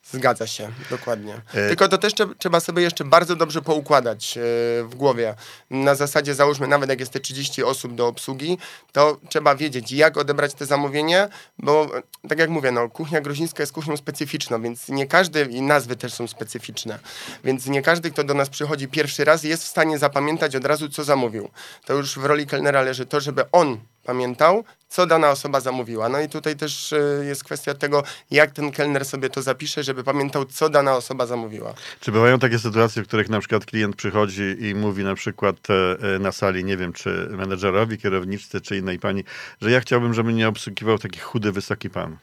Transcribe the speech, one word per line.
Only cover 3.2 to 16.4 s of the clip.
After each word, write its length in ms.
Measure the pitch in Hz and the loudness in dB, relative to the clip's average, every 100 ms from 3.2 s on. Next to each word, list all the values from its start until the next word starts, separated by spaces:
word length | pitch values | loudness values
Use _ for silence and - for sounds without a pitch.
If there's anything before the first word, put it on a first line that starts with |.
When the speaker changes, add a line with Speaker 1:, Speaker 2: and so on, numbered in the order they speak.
| 170 170 | 6 0
Speaker 1:
dobrze 260 | 165 156 | 0 -2
poukładać, 760 | 156 151 147 143 120 107 - 120 | 0 -2 4 4 4 -4 -6 -4
e, 20 | 117 117 117 117 | -2 0 0 -2
w 100 | 117 | -4
głowie. 400 | 123 139 117 113 107 - - _ | 0 2 2 -2 -4 -16 -20 _
Na 240 | 131 139 | 0 2
zasadzie, 400 | 139 143 156 143 | 2 2 0 0
załóżmy, 320 | 135 143 139 135 | 2 2 2 2
nawet 240 | 143 135 | 2 2
jak 100 | 127 | -2
jest 120 | 127 | -4
te 80 | 135 | -8
trzydzieści 420 | - 135 139 - | -8 -8 -8 -2
osób 300 | 123 135 127 | 0 -2 -6
do 120 | 120 120 | -2 -2
obsługi, 520 | 117 - 135 151 180 - - _ | -2 -10 -8 -4 -6 -8 -20 _
to 260 | 135 151 139 - | 4 4 4 -4
trzeba 260 | 156 147 | 2 4
wiedzieć, 380 | 135 151 131 110 | 4 0 -4 -4
jak 240 | 135 156 151 | 4 4 4
odebrać 380 | 139 143 143 | 0 0 0
te 120 | - 143 | -2 0
zamówienie, 600 | 143 143 147 156 180 202 - - - | 0 2 0 4 4 2 -4 -20 -4
bo, 400 | 139 151 151 - - - | 2 4 2 -4 -12 -20
e, 40 | - | -6
tak 100 | 151 | 0
jak 120 | 160 | 2
mówię, 200 | 160 131 | 2 0
no, 160 | 120 120 | 0 -2
kuchnia 320 | - 156 160 | -4 -4 -2
gruzińska 420 | 143 143 165 - | -2 -4 -4 -4
jest 100 | 147 | -6
kuchnią 240 | 160 156 147 | -6 -6 -6
specyficzną, 640 | 156 139 143 151 - 117 | -6 -8 -6 -6 -4 -4
więc 260 | 117 117 - | -4 -8 -6
nie 180 | 139 139 | -4 4
każdy, 360 | 170 185 151 139 | 4 4 0 -2
i 120 | 123 | -2
nazwy 340 | 135 147 120 127 | 2 2 2 -8
też 160 | 123 | -8
są 140 | - 120 | -8 -8
specyficzne, 680 | - | -8